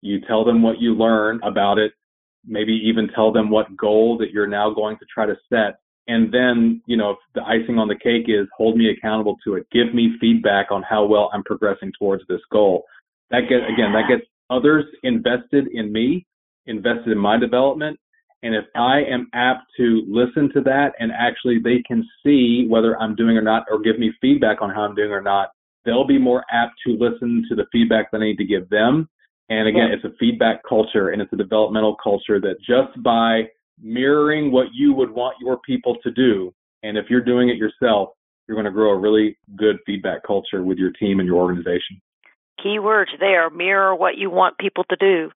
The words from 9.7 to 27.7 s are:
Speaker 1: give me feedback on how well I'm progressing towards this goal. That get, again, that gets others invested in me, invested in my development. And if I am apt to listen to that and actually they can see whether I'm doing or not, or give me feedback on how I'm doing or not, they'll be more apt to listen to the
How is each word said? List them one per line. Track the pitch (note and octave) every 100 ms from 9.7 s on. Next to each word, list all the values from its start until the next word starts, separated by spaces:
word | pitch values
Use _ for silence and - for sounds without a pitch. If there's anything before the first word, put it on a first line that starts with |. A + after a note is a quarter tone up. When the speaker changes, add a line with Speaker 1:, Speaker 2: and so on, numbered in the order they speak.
Speaker 1:
give | A#2+ A#2
me | A#2+ A#2 A2+
feedback | A#2 A2+ G#2+ G2 G2
on | G2+
how | F#2+ G#2+
well | G#2 G#2 G#2
I'm | G#2
progressing | - G2+ G#2 G2 G2 -
towards | G2+ G2 -
this | F2 -
goal. | A2 G#2 F2+ - - _ _ _
That | A#2+ A#2+
get, | B2+ A#2
again, | A2+ G#2+
that | G#2 A2
gets | B2 - _ _
others | B2+ C#3 D#3 C#3+ -
invested | B2+ A#2 A#2 B2 - C#3+ C3+
in | A#2 G#2+
me, | G#2+ A#2+ E3+ - _ _ _ -
invested | A2 G2 A#2 A#2
in | G#2
my | G2+ A2+
development. | A#2 B2 C3+ C#3 D3+ D#3 _ _ _ _
And | A#2
if | A2 G2+ -
I | B2 C#3
am | C#3 B2+ A#2+
apt | B2 B2 B2+ - -
to | A#2+ A2+ G2+
listen | G#2+ A#2+ C#3+ C#3+
to | C#3+
that | C3 C3+ C#3+ -
and | A#2
actually | A2 A#2+ A#2+ B2+ A#2
they | A#2 B2 B2
can | A#2 A2+ _
see | C#3 C#3+ B2 A#2+ A#2
whether | A2+ A2+ A2
I'm | A2 G#2
doing | A2+ A2+
or |
not, | G#2+ A2 -
or | G#2+
give | G#2+ A2
me | A2 A2
feedback | C3 C#3+ A#2+ G#2+
on | G#2
how | G2
I'm | G#2
doing | G2+ G#2
or | G2+
not, | G2 G2 G2 _ _ _ -
they'll | A#2 D3
be | C#3
more | B2+ B2 -
apt | A#2 A#2+ - -
to | A#2
listen | A#2+ A#2 A#2+ A#2 A2
to | A2
the | G2+